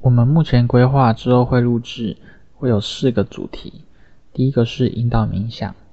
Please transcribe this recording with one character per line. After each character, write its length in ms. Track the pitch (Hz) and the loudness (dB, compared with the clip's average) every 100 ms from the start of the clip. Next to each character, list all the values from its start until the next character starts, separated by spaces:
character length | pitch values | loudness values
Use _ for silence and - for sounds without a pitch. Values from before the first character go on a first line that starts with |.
我 100 | 131 | 4
们 160 | 120 120 | 4 4
目 160 | 156 | 2
前 240 | 156 123 120 | 2 2 4
规 200 | 123 127 | 4 4
划 260 | 139 127 | 4 2
之 180 | - 123 | 0 2
后 140 | 123 | 2
会 160 | 120 123 | 2 2
录 180 | 120 117 | 0 -2
制， 380 | 117 - 110 - - - - | -4 -10 -8 -10 -16 -20 -20
会 140 | - 131 | -6 -2
有 120 | 107 | 0
四 300 | - - 131 | -2 -4 -2
个 140 | 110 | -2
主 220 | 98 - - | -4 -6 -14
题。 380 | - - - - - - - - | -14 -16 -20 -20 -20 -20 -20 -16
第 160 | - 131 | -4 -2
一 20 | |
个 140 | 135 | 0
是 240 | 117 - 127 | -2 0 -4
引 220 | - 117 | -2 -2
导 160 | 113 107 | 0 -2
冥 240 | 98 110 | -4 -6
想 240 | 113 101 - - | -8 -12 -12 -20